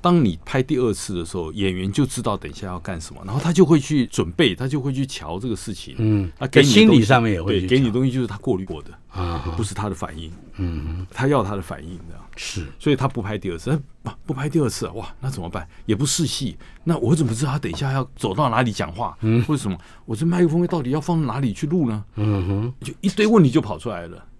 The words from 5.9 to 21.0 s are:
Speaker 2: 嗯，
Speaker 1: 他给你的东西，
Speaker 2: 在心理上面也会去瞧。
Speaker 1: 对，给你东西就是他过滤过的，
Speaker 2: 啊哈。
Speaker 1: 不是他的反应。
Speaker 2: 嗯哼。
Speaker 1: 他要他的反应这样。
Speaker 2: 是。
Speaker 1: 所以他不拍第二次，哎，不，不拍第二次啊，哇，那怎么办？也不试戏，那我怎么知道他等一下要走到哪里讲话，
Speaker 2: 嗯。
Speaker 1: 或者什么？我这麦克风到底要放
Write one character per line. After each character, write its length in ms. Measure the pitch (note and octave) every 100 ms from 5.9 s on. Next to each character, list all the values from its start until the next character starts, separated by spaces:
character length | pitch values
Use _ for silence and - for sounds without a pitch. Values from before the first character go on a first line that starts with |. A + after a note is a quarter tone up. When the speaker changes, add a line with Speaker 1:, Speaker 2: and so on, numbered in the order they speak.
| -
Speaker 2:
嗯， 320 | A2 G#2 F#2 -
Speaker 1:
他 80 | C3+
给 140 | D3+
你 60 | C#3+
的 60 |
东 0 |
西， 20 | A#2+
Speaker 2:
在 60 |
心 100 | A3
理 140 | D#3+ G#2+
上 180 | B2+
面 80 | A2+
也 100 | F#2+
会 200 | E2+ G#2
去 60 | F#2
瞧。 20 |
Speaker 1:
对， 80 | B2+
给 80 | B2+
你 40 |
东 160 | G#2+ C3
西 60 |
就 80 | B2
是 80 | A#2
他 100 | G2
过 180 | - G2
滤 80 | F#2
过 160 | D#2+
的， 100 | C#2 - -
Speaker 2:
啊 300 | F#2 F2 E2+
哈。 140 | E2+ E2+
Speaker 1:
不 80 |
是 100 | G#2
他 140 | F2+ G#2
的 80 | F#2
反 220 | - D#2
应。 100 | E2 E2 - -
Speaker 2:
嗯 260 | F#2 D#2+
哼。 240 | D2 E2 F#2
Speaker 1:
他 160 | - C3
要 140 | C#3+
他 140 | G2 G2+
的 60 |
反 200 | F2+ C#2+
应 160 | D#2 F2+ E2
这 60 | E2+
样。 60 | - -
Speaker 2:
是。 300 | - - D#2 -
Speaker 1:
所 120 | -
以 40 | C3+
他 120 | C3
不 140 | B2+
拍 160 | G2 G#2+
第 140 | F#2+
二 60 | E2
次， 100 | -
哎， 100 | D3+ - -
不， 100 | - - -
不 80 |
拍 160 | B2+ C#3+
第 100 | D#3+
二 80 | C3
次 200 | - G2
啊， 60 |
哇， 220 | F2+ - -
那 100 | C3
怎 100 | C3+
么 80 | F2
办？ 200 | F2+ - - -
也 100 | G#2+
不 80 |
试 220 | C#3+ - D#3
戏， 320 | - C3 E2+ - -
那 140 | - D#3+
我 180 | A2+ D3+
怎 80 |
么 120 | C3+ A2
知 100 | C3
道 60 |
他 80 | C#3+
等 120 | G2+
一 40 | E2
下 160 | C#3
要 180 | C3+ C3 -
走 180 | A2+
到 160 | F#2+ C#3+
哪 140 | A2+
里 80 | B2
讲 200 | G2+ D#2
话， 240 | E2+ A2 -
Speaker 2:
嗯。 220 | A2+ A2+
Speaker 1:
或 120 | A#2+ D3
者 60 |
什 80 | G#2
么？ 80 | F2+ - - -
我 100 | A2
这 100 | E3
麦 160 | F3
克 60 | F3
风 180 | E3 F3
到 160 | F3
底 80 | B2+
要 100 |
放 240 | D3